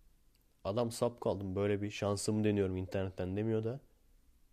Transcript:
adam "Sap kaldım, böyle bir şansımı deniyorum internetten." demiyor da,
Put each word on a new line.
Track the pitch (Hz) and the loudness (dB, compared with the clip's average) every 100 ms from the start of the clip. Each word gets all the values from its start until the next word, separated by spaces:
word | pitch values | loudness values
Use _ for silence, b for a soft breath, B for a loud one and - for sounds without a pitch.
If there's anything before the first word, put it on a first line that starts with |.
| - _ _ _ _ _ | -20 _ _ _ _ _
adam | 95 107 117 | -4 -2 -2
"Sap | 117 120 117 | 0 -2 0
kaldım, | 117 95 98 92 | -2 -2 -2 0
böyle | 104 101 | 2 2
bir | 104 | -2
şansımı | - 104 101 - 107 | -2 0 0 0 2
deniyorum | 107 104 95 92 | 4 4 2 0
internetten." | 92 98 95 - 90 98 | -2 -2 -4 -4 -4 -2
demiyor | 110 110 | 0 0
da, | 110 135 - _ _ - _ _ _ | -2 -6 -12 _ _ -20 _ _ _